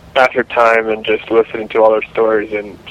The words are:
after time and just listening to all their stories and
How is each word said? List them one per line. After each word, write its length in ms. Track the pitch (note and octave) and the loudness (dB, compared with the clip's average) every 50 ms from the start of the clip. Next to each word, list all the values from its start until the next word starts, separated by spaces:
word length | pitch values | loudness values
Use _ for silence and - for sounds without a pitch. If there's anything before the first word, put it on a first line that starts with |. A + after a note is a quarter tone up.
| - - - | -16 -4 0
after 280 | C3+ B2+ B2+ - B2+ A#2 | 2 2 2 2 -2 -4
time 440 | - - A#2+ A#2 A2+ A2+ A2+ A2 A2 | -2 0 2 2 4 4 2 0 -2
and 160 | A2 G#2+ A2 | -4 -4 -4
just 260 | A2+ G#2+ G#2+ - - | -4 -4 -4 -2 0
listening 380 | A2+ A#2 A2 - - A2+ G#2+ G#2 | 2 2 2 0 -2 -10 -8 -4
to 120 | - A2+ | 0 2
all 100 | A2 A2 | 4 4
their 180 | A2 G#2+ G#2 - | 4 2 -2 -4
stories 420 | - A2+ A2+ A2 A2 G#2+ G#2 G#2+ G#2+ | -2 -2 0 0 0 0 -2 -4 -6
and 240 | G#2 G#2 G#2 F#2 F2+ - - | -8 -8 -10 -14 -18 -20 -16